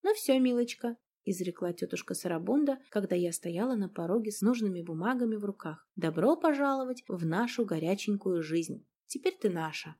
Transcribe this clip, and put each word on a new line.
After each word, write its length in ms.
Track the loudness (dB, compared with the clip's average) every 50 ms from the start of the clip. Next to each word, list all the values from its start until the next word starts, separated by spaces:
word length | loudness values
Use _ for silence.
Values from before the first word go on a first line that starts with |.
| 2
«Ну 100 | 2 0
всё, 260 | 2 4 4 4 6
милочка», 580 | 6 4 4 2 0 0 -4 -4 -4 -4 -4 _ _ _ _ _ _
изрекла 480 | -4 -2 -2 -2 -4 -2 -2 -4 -4 -2
тётушка 400 | -4 -4 -4 -4 -8 -4 -6 -6
Сарабунда, 680 | -4 -2 -2 -2 -2 0 2 4 4 4 2 0 -2 -6 -4
когда 260 | -2 -2 0 2 0
я 160 | 0 0 0
стояла 440 | -2 -4 -6 -4 -2 -2 -2 0 0
на 140 | -2 -2 -4
пороге 420 | -4 -4 -2 0 0 0 0 -2
с 100 | -4 2
нужными 400 | 2 2 2 2 0 -2 -2 -2
бумагами 540 | -6 -6 -4 -2 0 0 0 0 0 0 0
в 100 | -2 -4
руках. 420 | -6 -6 _ -8 -10 -10 -10 _ _ _
«Добро 400 | -2 -2 0 2 4 4 4 4
пожаловать 680 | 6 4 2 4 4 2 2 2 0 -2 -4 -6 -8 _
в 180 | -8 -6 -2 0
нашу 400 | 0 2 2 0 0 0 -2 0
горяченькую 760 | 0 0 0 2 0 0 0 0 -2 -2 0 0 0 0 0
жизнь! 440 | 0 0 0 0 0 -2 -8 -10 -12 _ _ _ _
Теперь 300 | _ -12 -2 -2 -2 -2 0
ты 100 | 0 0
наша». 460 | 0 0 -4 -4 -6 -8 -12 -12 -16